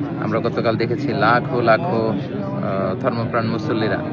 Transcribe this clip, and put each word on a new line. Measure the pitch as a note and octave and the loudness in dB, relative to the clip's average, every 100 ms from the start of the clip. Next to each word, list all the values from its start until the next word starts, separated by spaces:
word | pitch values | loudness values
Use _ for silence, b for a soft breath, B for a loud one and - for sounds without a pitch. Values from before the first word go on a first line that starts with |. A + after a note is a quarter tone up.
| D3 A2 | -4 -4
আমরা | G#2+ A2 | -2 0
গতকাল | A2+ B2+ A#2 A2 | 0 0 0 0
দেখেছি | A2+ A2 G2 | 0 0 -2
লাখো | G#2 G#2 A#2+ - B2 | 2 4 2 2 0
লাখো, | A#2 A2 A#2 A2+ A2 | 4 4 4 0 0
আহ, | G2 - - - - G2 F#2+ F#2+ F#2 | 0 -4 -6 -4 -4 -2 -2 -2 0
ধর্মপ্রাণ | C3 A#2 A2+ A#2+ A2 | -2 0 0 0 0
মুসল্লিরা | A2 B2+ A2+ G#2+ F2+ - | -2 0 0 0 0 -2